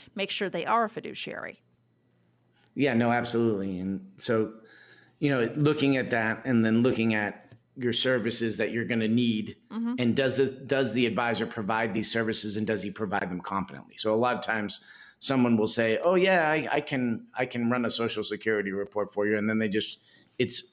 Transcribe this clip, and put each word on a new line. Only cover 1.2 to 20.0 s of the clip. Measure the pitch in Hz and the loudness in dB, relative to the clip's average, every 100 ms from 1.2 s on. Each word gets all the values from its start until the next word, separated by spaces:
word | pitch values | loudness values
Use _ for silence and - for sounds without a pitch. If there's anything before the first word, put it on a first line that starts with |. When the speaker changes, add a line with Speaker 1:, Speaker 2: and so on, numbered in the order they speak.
| - - - - _ _ _ _ _ _ _ _ _ _ _ - | -10 -10 -12 -16 _ _ _ _ _ _ _ _ _ _ _ -2
Speaker 2:
Yeah, | 139 | 0
no, | 117 120 | 2 2
absolutely. | 120 117 117 117 101 98 90 | 2 0 2 2 0 -2 -4
And | 95 95 - - | -4 -6 -8 -10
so, | - 113 107 - - - - - _ _ | -2 0 0 -6 -20 -20 -20 -20 _ _
you | 143 | 0
know, | 131 113 151 | 0 0 2
looking | 147 151 139 131 | 2 4 2 2
at | - | 0
that | 117 110 110 131 | 0 0 -2 2
and | 117 | 4
then | 113 113 | 4 4
looking | 123 113 113 107 | 4 2 2 2
at | 104 - - - _ - | 0 -4 -16 -20 _ -6
your | 123 | -2
services | 110 127 123 110 - 113 98 | 0 2 0 0 0 -2 -2
that | 110 | -2
you're | 113 113 | -2 -2
gonna | 113 110 | 0 2
need, | 113 120 107 101 - _ | 2 2 0 -4 -12 _
Speaker 1:
Mm-hmm. | 214 233 247 | -6 -4 0
Speaker 2:
and | 123 123 | 0 2
does | 135 131 | 2 2
it, | 135 131 135 | 0 0 -2
does | 139 127 | 0 0
the | 117 117 | 2 0
advisor | 104 120 107 113 | 0 -2 -2 -4
provide | - 101 110 117 | -4 -2 -2 0
these | 104 - | -2 -2
services, | 117 110 107 107 104 | -2 -2 -2 -4 -4
and | 110 | -2
does | 104 | -2
he | 98 | -4
provide | 98 104 98 95 | -6 -4 -2 -2
them | 90 | -6
competently? | - 98 92 69 - - | -4 -4 -6 -10 -16 -4
So | 110 110 | 0 2
a | |
lot | 123 113 | 2 0
of | |
times | - 110 104 - - - - - | -2 -2 -4 -6 -12 -20 -20 -6
someone | - 135 123 113 | 0 2 4 4
will | 107 | 4
say, | - 113 110 | 2 2 2
"Oh | 170 185 | 4 4
yeah, | 190 185 156 | 6 4 4
I, | 156 123 | 2 0
I | 151 | -2
can, | - 135 123 117 - - | -2 -2 0 -2 -6 -4
I | 131 | -4
can | 120 117 | 0 0
run | 123 117 | 2 0
a | |
Social | - 113 107 | 0 -2 -2
Security | 104 104 110 107 98 | -4 -4 0 0 0
report | 95 98 107 101 | -4 -4 -4 -4
for | 104 104 | -2 0
you." | 107 | 2
And | 107 | 2
then | 110 | 0
they | 107 | 0
just, | 104 - - | 0 -2 -8